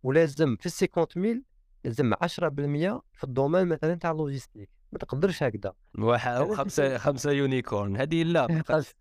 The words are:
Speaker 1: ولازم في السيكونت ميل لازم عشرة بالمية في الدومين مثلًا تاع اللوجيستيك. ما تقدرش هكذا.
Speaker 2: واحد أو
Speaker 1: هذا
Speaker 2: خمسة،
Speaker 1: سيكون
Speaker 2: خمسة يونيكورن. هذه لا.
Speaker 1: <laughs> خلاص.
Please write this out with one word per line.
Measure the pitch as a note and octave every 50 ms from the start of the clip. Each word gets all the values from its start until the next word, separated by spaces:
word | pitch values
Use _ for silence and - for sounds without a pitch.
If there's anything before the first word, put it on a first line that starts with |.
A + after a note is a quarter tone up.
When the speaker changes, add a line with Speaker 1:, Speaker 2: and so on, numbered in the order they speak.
Speaker 1:
ولازم | - C3 C3+ D#3+ E3 D3+ C3+ D3 D#3+ C#3 A#2
في | - -
السيكونت | F3+ - - F#3+ - _ F3+ D#3+ - - F3
ميل | F#3 A3 A#3 B3 C#4 _ _ _ _ _ _ _ -
لازم | B2+ A#2 B2 C#3 A#2 G#2+ -
عشرة | - F3 - - F3+ D#3
بالمية | C#3+ C#3+ C#3+ C#3+ C#3+ D3 E3 F#3+ A3 - - _
في | _ - -
الدومين | C3+ B2 C3 C3+ C#3+ E3 F3+ F#3+
مثلًا | F3 D#3+ - - D#3+ F3
تاع | E3 - E3+
اللوجيستيك. | D#3+ D#3 D#3 C#3+ C#3 C3 - - _ G#2+ G2+ - _ _ _ _
ما | - -
تقدرش | - - - C3+ E3+ G3 E3+ -
هكذا. | D#3 B2+ G2+ G2+ - F#2+ - _ _ _ - G#2
Speaker 2:
واحد | G#2+ A2+ A#2+ A#2 A2+ B2
أو | A#2+ B2 D3
Speaker 1:
هذا | F#3 G#3+
Speaker 2:
خمسة، | G3+ C#3 G3 - -
Speaker 1:
سيكون | C#3+ C3+ C3 A#2+
Speaker 2:
خمسة | - C#3+ C#3+ B2+ - D3
يونيكورن. | C#3+ C#3 C#3 C3+ C3 B2+ - - A2+ G2+ G2+ G2+ G2
هذه | G#2+ C3+ D3+ E3 E3
لا. | E3 E3 E3+ D#3+ C3 - E3 D#3
Speaker 1:
<laughs> | D#3 -
خلاص. | - D#3 C3+ - - _